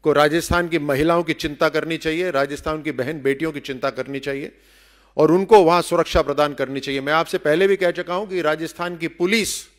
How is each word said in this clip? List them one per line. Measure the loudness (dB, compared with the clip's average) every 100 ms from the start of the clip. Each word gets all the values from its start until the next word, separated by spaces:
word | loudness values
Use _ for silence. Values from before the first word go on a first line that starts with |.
| 2
को |
राजस्थान | 4 4 2 0 -2 0
की | -4
महिलाओं | -2 0 2 2
की | 0
चिंता | -4 -6 -2 0
करनी | 0 -4 -6
चाहिए, | -4 -2 -2
राजस्थान | -2 -2 -4 -6 -6
की | -6
बहन | -6 -6 -4
बेटियों | -2 -2 -4
की | -6
चिंता | -10 -6 -6
करनी | -6 -8 -8
चाहिए | -8 -8 -10 _ _ _ _ _ _ 2
और | 4
उनको | 4 8 8
वहां | 8 4
सुरक्षा | 2 0 2 0
प्रदान | 0 0 0
करनी | 0 -4 -4
चाहिए। | -6 -6
मैं | 0
आपसे | 0 0 -2
पहले | 0 2 2
भी | 2
कह | 0
चुका | -2 -6
हूं | -6 -4
कि | -2
राजस्थान | -2 -2 -6 -6 -8 -6
की | -8
पुलिस | -2 0 0 -2 -6 -12